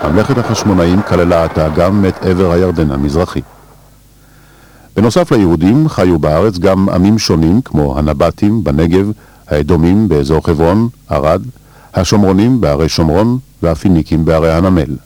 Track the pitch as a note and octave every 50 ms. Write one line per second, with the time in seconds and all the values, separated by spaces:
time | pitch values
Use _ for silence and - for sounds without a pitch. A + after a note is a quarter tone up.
0 | - D2+ D#2 G2 G#2+ - C#3 B2+ A2+ - A2+ - - G#2 G2 F#2 - E2+ F2+ G2
1 | G#2 - F#2 F2 F2 F2 F2 E2 E2 D#2+ - E2 D#2 D#2 D2+ E2 E2+ F#2 G2+ G#2
2 | G2 F#2 F2 - - F#2 F#2 F2+ F#2+ F2 E2+ F2 F#2 F#2 E2 D#2+ E2 D2+ C#2 C2+
3 | C#2 D2 C#2 E2 F#2 - - - C2+ - - - - - - - - - _ _
4 | _ _ _ _ _ _ - - - - - - - - - - - - - -
5 | G#2 A#2+ - F3+ F3 - D3+ A#2+ G2+ E2+ E2+ D#2+ E2 F#2+ A2+ D3 D#3 D#3 - -
6 | F#2+ F#2 F2 D#2+ D2 D#2+ D2+ D#2+ F#2+ A2+ G2 F2+ F2+ F#2+ F#2+ F#2+ F#2+ G2 F2+ F2+
7 | F2+ G2+ A2 A2 - - F#2+ D#2+ D#2+ D#2+ F2+ A#2 C3 - - D2+ D2 C#2+ B1+ C#2
8 | D2 D2 D2 C#2 E2+ E2+ E2 - G#2+ G#2 G#2+ A2+ D#2 D2+ C#2+ D2 D#2+ E2 E2+ F#2+
9 | G2 G#2 G#2+ - - - - - - - D#2 D2 D2 D2 F#2 D#2+ D#2+ E2+ F#2+ G#2
10 | A2 G2+ E2 D2 C#2 C2+ D#2 D#2 - - E2+ D2 E2 E2 F#2 G#2+ A#2 A#2+ - -
11 | - - D2+ D2+ C2+ D#2 E2 F#2+ G#2+ B2+ - - - - - - - - - -
12 | F#2 - - G#2+ G2+ F#2+ F#2+ F#2+ G#2 A#2+ C3 A#2+ F#2 D2+ C#2+ C#2+ D#2+ D2+ - -
13 | E2 D#2 D2+ F#2 G#2+ A#2 B2 C3 C3 - - - - E2+ E2 D#2+ - G#2 F2+ D#2+
14 | D2 - D#2+ D#2 D#2+ D#2+ E2 D#2+ D#2+ E2 D#2+ E2 F#2 F#2+ F#2 E2+ C#2+ C#2 C#2 B1+
15 | -